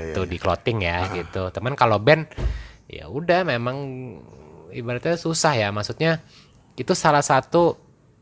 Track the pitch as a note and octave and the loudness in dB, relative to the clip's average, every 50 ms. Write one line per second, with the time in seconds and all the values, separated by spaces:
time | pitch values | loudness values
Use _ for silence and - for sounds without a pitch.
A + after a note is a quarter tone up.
0 | E2 D#2+ D#2 G2 F#2 E2+ F2 - - F#2+ E2+ - - - A2+ G#2+ F2+ E2+ E2+ F2+ | -4 -4 -4 -4 -4 -4 -4 -4 0 0 0 0 0 -2 -2 0 -2 -2 -2 -2
1 | F#2 F#2+ F#2 F2 E2 - - G2 F#2 F#2 - F#2 G#2 B2+ C#3+ - B2+ A2+ G#2+ G2+ | -2 -4 -4 -6 -8 -8 -6 -6 -6 -6 -6 -6 -6 -4 0 2 4 4 4 4
2 | G#2+ C3+ D#3 D#3+ D3+ - - - - - - - - - - - _ - - - | 6 4 4 4 2 -6 -6 -4 -4 -4 -4 -4 -10 -16 -20 -20 _ -18 -16 -16
3 | - - G2+ D3 F3 E3+ E3+ F3+ F#3 D#3+ B2 A#2 A#2+ B2 C3 C#3 C#3+ C3+ B2+ B2+ | -14 -10 -8 -6 0 2 2 2 2 0 -2 -2 -2 -4 -4 -6 -8 -10 -10 -12
4 | B2+ B2 F2+ C#2 B1 - - C2+ D2+ D2+ D#2 D#2+ D#2+ E2+ G2 B2 A#2 A#2+ B2 B2 | -12 -14 -14 -16 -18 -20 -20 -20 -20 -20 -20 -20 -20 -14 -12 -10 -6 -6 -6 -4
5 | - D#3+ E3+ E3 - E3 D#3+ - - D#3 C#3 A2+ G#2 G2+ G2+ G#2 G#2 - A#2 - | -2 -2 -2 -2 -2 -4 -2 2 2 2 4 2 2 0 0 -2 -4 -6 -4 0
6 | D#3 E3 D#3+ D#3+ - - - - - _ _ _ _ _ - - B2 - F#3 - | 0 0 0 0 -4 -12 -20 -20 -20 _ _ _ _ _ -10 -6 -2 -2 0 2
7 | - D#3+ D3 C#3+ - - C#3+ C3 - - - E3+ E3+ D#3+ - - _ _ _ _ | 4 4 4 4 4 4 2 2 2 2 2 4 4 4 2 -2 _ _ _ _
8 | _ _ _ _ | _ _ _ _